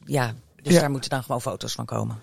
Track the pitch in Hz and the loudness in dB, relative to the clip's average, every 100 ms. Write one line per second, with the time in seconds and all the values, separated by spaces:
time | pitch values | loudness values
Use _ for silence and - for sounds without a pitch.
0 | - 139 120 113 - - - 175 147 135 | -4 -2 0 -4 -16 -10 4 6 6 0
1 | - 135 - 123 123 92 113 - 113 113 | -2 -4 -2 -4 -4 -6 -6 -6 -4 -2
2 | 113 110 | -2 -4